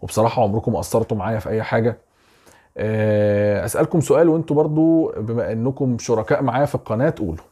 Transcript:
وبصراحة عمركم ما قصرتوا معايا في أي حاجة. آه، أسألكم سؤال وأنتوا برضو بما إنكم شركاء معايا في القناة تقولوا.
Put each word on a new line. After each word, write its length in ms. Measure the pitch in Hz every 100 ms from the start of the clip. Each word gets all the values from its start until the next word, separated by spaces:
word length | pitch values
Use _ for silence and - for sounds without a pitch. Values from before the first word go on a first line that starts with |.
وبصراحة 420 | 98 - 110 -
عمركم 300 | 101 107 117
ما 40 | 98
قصرتوا 380 | 104 117 110 107
معايا 220 | 101 113
في 100 | -
أي 140 | 110
حاجة. 340 | 110 113 113 113 _ _ _ _ _ - _ -
آه، 880 | 107 110 107 104 104 101 104 101 90
أسألكم 360 | - - 175
سؤال 280 | 139 139 170
وأنتوا 260 | 160 160 147
برضو 560 | 156 151 160 165 160 -
بما 340 | 107 117 117
إنكم 460 | 113 120 135 135 117
شركاء 440 | - 113 107 143
معايا 220 | 139 120 147
في 100 | -
القناة 340 | - 113 147
تقولوا. 340 | 156 98 80 -